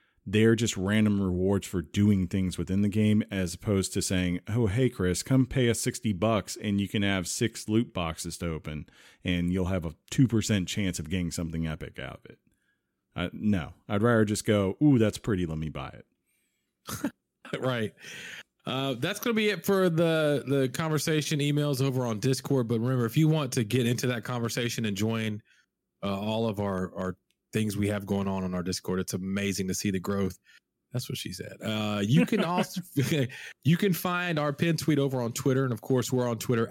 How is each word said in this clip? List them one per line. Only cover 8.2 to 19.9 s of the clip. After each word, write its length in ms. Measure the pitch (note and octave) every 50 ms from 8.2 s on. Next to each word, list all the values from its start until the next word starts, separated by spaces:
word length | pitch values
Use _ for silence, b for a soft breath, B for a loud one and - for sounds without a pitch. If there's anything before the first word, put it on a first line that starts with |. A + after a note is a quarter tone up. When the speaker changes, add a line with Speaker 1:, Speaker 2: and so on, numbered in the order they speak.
| - E2+ - -
Speaker 1:
to 120 | F2+ E2+
open 360 | D#2+ D2+ - D2+ D#2 D2 - b b b b b b b -
and 300 | F#2 F2+ F2 F2 F2 F#2
you'll 140 | F#2+ F2+
have 180 | F2+ F#2+ F2+ D#2+
a 100 | D#2+ D2+ - _ _
two 160 | - - C3+
percent 400 | G#2+ A#2 G#2+ - - A2 G2 F2
chance 320 | - - G#2+ G2+ F#2 F2 -
of 100 | D#2 D2+
getting 220 | F#2 F#2 F2 E2
something 340 | - - E2+ D#2+ E2 E2 D#2+
epic 320 | D#2+ D#2 - D2 - -
out 180 | - C2 B1+ -
of 100 | - -
it." 140 | - - - _ _ _ _ _ _ _ _ _ _ _ _ _ _ _
Uh, 140 | - F2+ F2
no, 400 | - - G#2 G#2+ G2+ F2 C#2+ C2+ - - _
I'd 140 | - G#2 G2+
rather 240 | A2 A#2+ A#2 A2 A2
just 200 | G2+ G#2+ - -
go, 300 | A2+ G#2+ G#2 G2 F#2 - - D3+
"Ooh, 160 | D3 C#3 A#2
that's 180 | A2 G#2 -
pretty. 280 | - - B2 G#2 F2+ F2+
Let 140 | D#2 D#2+ D#2
me 100 | D#2 D2+
buy 240 | C#2 C#2 C2+ B1 - G#1+ - _ _ _ _ _ _ _ _ _ _ _ _ _ _ _ _ -
it." 220 | - - - - -
Speaker 2:
<laughs> 460 | _ _ _ _ _ - - - -
Right. 320 | B2 C3 B2+ A#2 G#2+ F#2+ - B B B B B B B B B B _ _ _ _
Uh, 300 | - A#2+ C3 C3+ C#3 B2+ A2+
that's 220 | C#3 F3 G3+ -
gonna 120 | - B3 A3+
be 160 | A3 G#3+ G#3
it 160 | G3 E3+ -
for 240 | - G3 F#3+ F#3
the, 540 | F3+